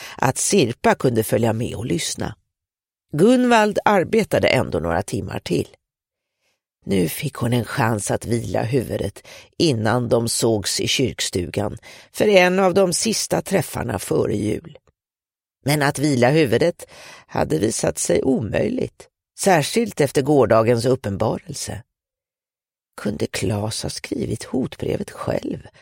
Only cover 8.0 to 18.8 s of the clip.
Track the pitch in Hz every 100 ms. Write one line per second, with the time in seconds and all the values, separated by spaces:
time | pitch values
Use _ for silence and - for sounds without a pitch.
8 | - 120 - 117 113 107 110 131 - -
9 | - - - - - - 151 113 107 123
10 | 117 120 117 - 120 107 - - 104 -
11 | 123 - - 95 87 - 101 - - -
12 | - - 214 190 180 185 190 196 185 160
13 | 226 196 - 180 - 190 - - - -
14 | - 156 - 110 107 107 165 - _ _
15 | _ _ _ _ _ _ 135 151 139 135
16 | 151 127 120 156 139 113 170 - - -
17 | - - - - - - 196 - - -
18 | - 175 - 240 104 85 - 254